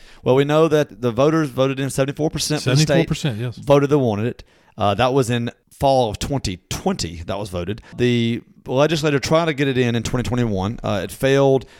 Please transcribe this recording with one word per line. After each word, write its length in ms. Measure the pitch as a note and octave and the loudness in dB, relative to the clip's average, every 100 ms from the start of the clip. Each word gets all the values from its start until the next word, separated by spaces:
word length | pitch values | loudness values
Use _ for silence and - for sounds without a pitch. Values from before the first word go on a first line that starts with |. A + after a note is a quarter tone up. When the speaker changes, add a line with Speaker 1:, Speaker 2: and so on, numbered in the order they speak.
| - - | -20 -6
Speaker 1:
Well, 120 | - | 2
we 100 | C3 | 4
know 240 | C#3+ D3+ E3 | 4 4 4
that 320 | D3+ C#3+ G2+ | 2 0 -2
the 120 | A#2+ | -2
voters 360 | A2 D3 D#3+ D3+ | 2 2 2 0
voted 320 | B2 C3+ C3+ | 0 -2 -2
in 80 | C3+ | -4
seventy-four 400 | C3 C3+ C#3 D3+ | -2 -2 -2 -4
percent 320 | D3+ - D3+ | -4 -4 -2
for 80 | C3 | 0
the 60 | C3 | 2
state 120 | D#3 | 2
Speaker 2:
Seventy-four 200 | C3+ - | 2 0
percent, 300 | D3+ D#3 G#2+ | -2 -4 -6
yes. 180 | B2 - | -8 -6
Speaker 1:
voted 320 | A2 C#3+ C#3 | 2 4 4
they 80 | D3 | 2
wanted 300 | B2 G2+ A#2 | 2 0 -4
it. 180 | - - _ _ - | -6 -14 _ _ -4
Uh, 160 | G2+ | 0
that 200 | G2+ B2+ | 2 2
was 160 | C3+ A#2 | 2 0
in 200 | A#2+ A#2+ - _ | -2 -4 -10 _
fall 400 | - C#3 C3+ A#2 | -2 2 2 2
of 80 | G2+ | -2
twenty 400 | - F3 - F2+ - | -6 -4 -4 -8 -8
twenty 540 | - F#3+ F#3+ E2+ E2 | -6 -4 -4 -6 -10
that 160 | E2+ G2 | -8 -8
was 100 | G#2 | -6
voted. 320 | F2+ E2+ A2+ - - | -6 -6 -8 -10 -2
The 460 | B2 A#2+ A#2 A#2 - _ - | 0 2 0 -4 -8 _ -4
legislature 520 | C3 D#3 D#3+ D#3 C#3+ | 0 0 0 0 0
tried 280 | - D#3+ E3 | 2 0 0
to 80 | |
get 120 | C#3 C#3 | 0 0
it 120 | B2+ | 0
in 160 | B2 | 0
in 80 | A#2 | 0
twenty 200 | A2 B2+ | -2 -4
twenty-one. 560 | A2 B2 A#2+ F#2+ F#2+ A#2+ | -2 -2 -2 -2 -2 -4
Uh, 180 | G#2+ G#2 | -4 -4
it 60 | F2 | -4
failed 520 | - C3+ C#3 C#3 C3+ - - | -2 2 4 4 2 -2 -18